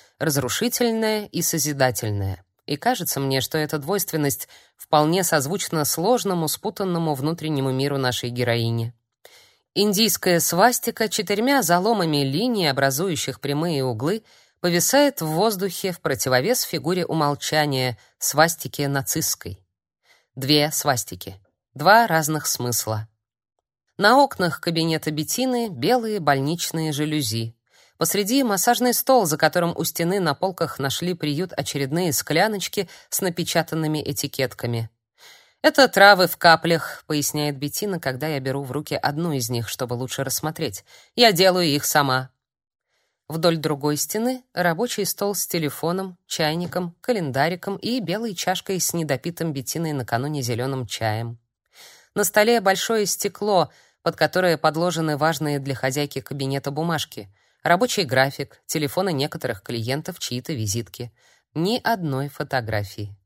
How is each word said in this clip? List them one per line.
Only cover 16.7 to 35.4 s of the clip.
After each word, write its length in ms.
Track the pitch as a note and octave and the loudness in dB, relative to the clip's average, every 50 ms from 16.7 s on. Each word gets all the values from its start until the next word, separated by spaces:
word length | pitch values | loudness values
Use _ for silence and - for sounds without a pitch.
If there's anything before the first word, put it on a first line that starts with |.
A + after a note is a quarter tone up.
| - D#3 B2+ D#3+ F#3 F#3 E3+ | -4 -4 -2 -2 0 0 -2
умолчания, 960 | - - D#3+ D3+ C#3+ C#3+ - - - - D#3 D3+ D3 C#3 C3 C3 B2+ A2+ - _ _ _ - | 0 0 0 2 0 0 -2 -2 0 0 2 2 2 2 0 0 -2 -2 -6 _ _ _ -8
свастике 720 | - - - C#3+ D#3 E3+ E3 - - - - - C#3+ C#3 | -6 0 4 4 4 4 2 -2 -10 -8 -6 -4 -2 0
нацистской. 760 | C#3 C#3 B2+ - - D#3 - - - - - - F#2 - _ _ _ _ _ _ _ _ _ _ _ _ _ _ - | 0 -2 -2 -2 -2 -2 -2 -2 -4 -6 -8 -12 -14 -14 _ _ _ _ _ _ _ _ _ _ _ _ _ _ -14
Две 380 | C3 C3 B2+ D3+ D3 D3 D3 | -6 0 2 2 4 2 2
свастики. 640 | - - - D3+ C3 A#2+ - - F#2 F2+ - - - - _ _ _ _ _ _ - | -2 -2 0 0 0 0 -2 -8 -10 -14 -12 -14 -16 -16 _ _ _ _ _ _ -6
Два 320 | B2+ D3 F3 G#3 A3+ A#3 | 2 6 8 8 8 8
разных 400 | A3 E3 D#3+ D3+ C#3+ D#3 D3+ - | 6 2 2 2 0 -2 -2 -2
смысла. 600 | - - - A#2+ B2 A#2+ - - A2 A2 A2 A2 - _ _ _ _ _ _ _ _ _ _ _ _ _ _ _ _ _ | -4 -4 -2 -2 -2 -2 -2 -2 -2 -4 -4 -6 -8 _ _ _ _ _ _ _ _ _ _ _ _ _ _ _ _ _
На 200 | - F#3+ G#3 B3 | 2 4 6 6
окнах 460 | C#4 C#4+ C4 - - F#3 E3+ - - | 6 6 4 2 0 -2 0 -2 -2
кабинета 480 | - F3 E3+ E3 D#3+ E3 D#3+ D#3 - D#3 | -4 -2 0 0 0 0 0 -2 -2 -4
Беттины 580 | D3+ D3 D#3 - - - B3+ C4 B3 A#3+ A#3 A3 | -4 -4 -4 -4 -2 -2 0 0 0 0 -2 -4
белые 520 | E3+ A#2+ B2+ F3 B3 B3+ A3+ A3 G#3+ G3+ | -4 -2 0 2 2 2 0 -2 -4 -2
больничные 720 | D#3+ D3 C#3 C3+ C3+ C#3+ E3+ E3+ - - - E3 D#3+ D#3 | 0 2 2 2 2 0 -2 -2 -4 -4 -4 -2 -2 -2
жалюзи. 640 | D3 C#3 D3+ D#3 D3+ D3+ C#3 G#2+ G#2+ A2+ A2+ A2+ - _ _ _ _ _ _ _ _ - | -2 -2 -2 -2 -2 -2 -2 -2 -2 -4 -4 -6 -8 _ _ _ _ _ _ _ _ -4
Посреди 440 | - - - G3 G#3 F#3+ B3 C#4 | -2 0 0 0 0 2 2 2
массажный 520 | C4+ A#3 G3+ G3 - A#3+ A#3+ A#3+ A#3+ B3 A3+ | 2 2 0 2 2 2 2 4 2 2 2
стол, 320 | - - - C4 B3 G3+ | 2 2 4 4 4 4
за 100 | D#3 C#3+ | 2 2
которым 380 | C#3+ - D3+ - F3+ F3 E3+ E3+ | 2 2 2 2 2 0 0 0
у 80 | - E3+ | -2 -4
стены 360 | - - - E3+ E3+ F#3+ G3+ | -4 -2 -2 -2 0 0 0
на 140 | F#3 D#3+ C#3 | 0 0 0
полках 440 | - - G3 F3 - E3+ C#3+ - - | 0 -2 -4 -2 -2 -4 -4 -4 -4
нашли 340 | C3+ C3+ B2 - E3+ F3+ | -4 -4 -4 -4 -4 -4
приют 400 | F3+ F3 - D3+ C#3+ C#3+ F#3 F3+ | -4 -2 -4 -4 -2 -2 -4 -6
очередные 640 | - - - - - C#3+ C#3 C3 C#3+ F3 F#3 E3+ C3+ | -6 -6 -6 -4 -4 -4 -2 -2 0 0 0 0 0
скляночки 720 | - - - D3+ D#3+ F#3+ A3 G#3+ G3 F3 - - G#3 F#3 - - - - - | -2 -2 0 2 2 2 2 0 -2 -6 -6 -4 -4 -4 -6 -8 -20 -12 -8
с 100 | - - | -4 -2
напечатанными 840 | G3 F#3 E3+ - E3 - - E3+ D#3 - - D#3+ D#3 D3+ D#3 D3+ | -2 -2 -2 -2 -2 0 0 0 0 0 0 -2 0 0 -2 -2
этикетками. 840 | - - A#2+ - - C#3 - - C3 B2 - - - A#2+ A#2+ A#2 A2+ A2+ _ _ _ _ _ _ - - - - | -4 -4 -6 -6 -6 -6 -4 -4 -4 -4 -4 -6 -6 -4 -4 -4 -4 -6 _ _ _ _ _ _ -20 -20 -20 -20